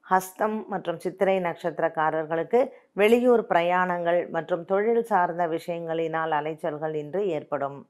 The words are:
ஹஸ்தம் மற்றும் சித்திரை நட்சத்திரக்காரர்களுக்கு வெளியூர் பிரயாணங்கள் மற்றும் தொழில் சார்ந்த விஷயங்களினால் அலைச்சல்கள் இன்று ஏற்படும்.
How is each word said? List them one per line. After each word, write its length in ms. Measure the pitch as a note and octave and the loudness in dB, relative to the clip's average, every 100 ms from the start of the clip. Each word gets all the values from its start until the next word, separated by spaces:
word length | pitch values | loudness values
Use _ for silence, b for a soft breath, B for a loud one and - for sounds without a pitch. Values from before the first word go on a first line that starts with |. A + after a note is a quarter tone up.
ஹஸ்தம் 520 | - F#3+ F#3 - G#3+ G#3+ - | 2 2 2 -4 -2 -2 -6
மற்றும் 280 | F#3+ - E3 | -6 -4 -4
சித்திரை 320 | F#3 F#3 F#3+ F#3+ | -6 0 2 2
நட்சத்திரக்காரர்களுக்கு 1120 | F3 D#3+ F3 D3+ D#3+ D#3+ D#3 D#3 D#3 E3 D#3+ A#3 C4 B B F#3 | 0 -4 -6 -2 -2 0 0 0 -2 -4 2 2 2 B B 2
வெளியூர் 420 | G#3 A#3+ B3 A#3 A3+ | 4 6 6 4 4
பிரயாணங்கள் 680 | E3+ E3+ F3+ F3+ F3 E3+ F3 - | 2 4 2 0 0 2 0 0
மற்றும் 300 | E3 D#3 F3 E3+ | -6 -2 -6 0
தொழில் 340 | F#3+ G#3+ A#3 A3+ | 0 2 0 2
சார்ந்த 320 | G3 F3 E3+ E3+ | 2 2 0 -2
விஷயங்களினால் 800 | E3 F3 E3+ E3 E3 E3 D#3+ D#3+ D3+ | -2 -6 -8 -4 -4 -2 -2 -2 -2
அலைச்சல்கள் 560 | D3+ D#3 E3+ D3+ D#3 D#3 | -2 -6 -6 -4 -6 -6
இன்று 200 | D3 F3 G#3 D3+ | -4 -4 -2 -4
ஏற்படும். 400 | - C#3+ C#3 C#3 | -4 -4 -4 -8